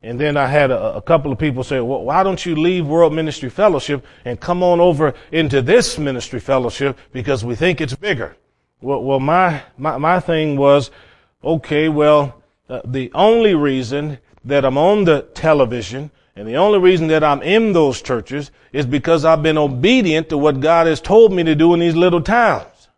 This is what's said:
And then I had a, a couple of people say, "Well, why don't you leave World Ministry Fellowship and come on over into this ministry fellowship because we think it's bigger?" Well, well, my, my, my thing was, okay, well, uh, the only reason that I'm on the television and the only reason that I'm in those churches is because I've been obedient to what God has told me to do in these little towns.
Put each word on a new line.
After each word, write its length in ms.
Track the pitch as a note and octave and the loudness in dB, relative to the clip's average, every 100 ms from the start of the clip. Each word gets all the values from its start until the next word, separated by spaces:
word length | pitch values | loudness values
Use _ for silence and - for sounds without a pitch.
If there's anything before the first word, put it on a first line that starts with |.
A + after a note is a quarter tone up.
And 180 | A2 B2 | -12 -4
then 160 | D3+ D3 | -2 0
I 100 | C3+ | 0
had 240 | D3 C#3+ | 2 2
a, 240 | B2 G#2+ - | 0 -4 -6
a 60 | |
couple 280 | - E3 C#3+ | 0 0 0
of 60 | B2+ | -4
people 260 | D#3 B2+ | -2 -4
say, 160 | B2+ C3+ | -4 -4
"Well, 240 | A#2+ C3+ | -2 -4
why 200 | G#2+ D#3 | -2 0
don't 200 | G3 F#3 | 0 -2
you 120 | F3+ D#3 | -4 -2
leave 320 | E3 F#3 D#3 | 0 0 -2
World 260 | D#3+ E3+ | 2 2
Ministry 380 | D#3 D#3 C#3+ C3 | 2 -6 -6 -10
Fellowship 520 | - G#3 D#3 - C#3+ - - - | 0 0 0 -4 -8 -8 -16 -12
and 140 | A#2+ | -10
come 240 | - F3+ | -6 -2
on 160 | F3+ F3 | 2 4
over 340 | F3+ D3+ D3+ - - | 4 2 -2 -2 -6
into 300 | D#3+ D#3 C3+ | -2 0 0
this 380 | B2+ A3 A3 - | 2 2 2 -4
ministry 400 | D3 B2+ - B2+ | -6 -6 -8 -12
fellowship 580 | - C3+ B2 - C#3 C3 _ | -2 -2 -2 -4 -6 -6 _
because 320 | B2+ A2 C3 A2+ | -10 -4 -4 -4
we 100 | A2+ | -2
think 240 | E3 E3+ | -2 -2
it's 160 | D#3 - | -6 -8
bigger?" 400 | G#3 D#3 E2+ - _ _ _ _ | -6 -6 -6 -14 _ _ _ _
Well, 220 | B2 C#3 | -6 -6
well, 160 | B2+ C3+ | -2 -2
my, 420 | C3+ E3+ F#3 D3+ - _ | 0 0 0 -2 -12 _
my, 220 | C#3+ B2+ | -8 -4
my 200 | D3+ F3+ | -2 -2
thing 380 | F3 D#3+ D#3 C#3 | -2 -2 -2 0
was, 320 | C#3 C#3+ C3 - - _ _ _ | 2 2 0 -14 -20 _ _ _
okay, 440 | C3 D#3+ - D3+ D#3+ | -6 -6 -4 -2 -2
well, 540 | D3 D3+ D3+ C#3+ - _ _ _ | 0 4 4 2 -8 _ _ _
uh, 140 | B2+ | -14
the 280 | - C3 B2+ | -8 -8 -6
only 400 | - G3+ A#3 A3 | 0 2 4 2
reason 640 | E3+ D3 C3 B2 C#3 D3+ C#3 _ _ | 2 0 -2 -4 -6 -8 -10 _ _
that 220 | A#2 C#3+ C3 | -2 0 0
I'm 100 | C3+ | 0
on 280 | E3 G#3 | 2 2
the 180 | F#3 D3 - - | 2 0 -2 -6
television 760 | D#3+ D3+ B2+ A#2+ G2 B2 D3 _ _ - | 0 2 0 -4 -8 -12 -14 _ _ -16
and 120 | G#2+ | -8
the 80 | C3+ | 0
only 240 | G3 G#3 | 2 4
reason 260 | F3+ F#3 D#3+ | 4 2 2
that 140 | D#3 | 2
I'm 200 | D3+ C#3 | 2 0
in 300 | D3 G#3 A3+ | 0 0 2
those 280 | F3+ D3+ B2 | 2 2 0
churches 480 | - B2 G#2 C#3 C#3+ _ _ | -6 -6 -6 -10 -10 _ _
is 140 | C3+ C3+ | -6 -4
because 360 | C#3+ C#3+ E3 | -4 0 0
I've 200 | D3+ D#3+ | 2 2
been 160 | D#3 D#3 | 2 0
obedient 680 | D3 B2+ D#3+ B3+ G3 D#3 D#3+ | 0 0 2 2 2 0 -2
to 80 | D3+ | 0
what 220 | D3+ C#3 | 0 0
God 260 | D3 E3 E3 | 2 2 2
has 120 | D3+ | 0
told 320 | - G#3 A3+ | 2 6 6
me 120 | F#3 | 4
to 100 | E3 | 0
do 220 | D3 E3 E3+ | 2 4 4
in 40 | |
these 140 | E3+ E3 | 2 2
little 280 | F3+ F3 | 2 2
towns. 640 | E3 A3+ A#3 B2+ - _ _ | 0 2 2 0 -6 _ _